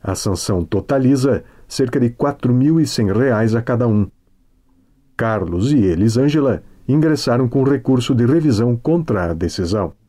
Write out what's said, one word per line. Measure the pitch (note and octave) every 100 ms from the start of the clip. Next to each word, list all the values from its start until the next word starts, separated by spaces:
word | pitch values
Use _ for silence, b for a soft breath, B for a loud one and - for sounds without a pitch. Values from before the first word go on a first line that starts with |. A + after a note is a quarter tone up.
A | -
sanção | F#2 G#2+ F#2 - F#2+
totaliza | E2 G2 - C#3 C3 C#3 C3+ G2 b b b
cerca | - C3 C#3
de | A#2+
quatro | A#2+ C#3+ C#3 B2
mil | B2 C#3 E3
e | D3+
cem | - G#2
reais | G2+ C3+ A2 A2+ A#2
a |
cada | A#2 A#2+ A#2+
um. | G#2 F#2+ _ _ _ _ _ _ _ _ _ _ -
Carlos | A2+ A2 F2 F2 A2+
e | D3
Elisângela | F#2+ E2 A2 A2+ C#3+ D3+ C#3 F#2+ b b -
ingressaram | C#3+ D#3 D3+ - B2 B2+
com | C3+
recurso | C3+ C#3 B2 C3 A#2+
de | B2 A#2+
revisão | D#3+ D#3 G#2 A#2+ A#2
contra | D3 E3+ D#3+ G#2 E2+
a |
decisão. | E2 F2 - F2 G#2 F2 -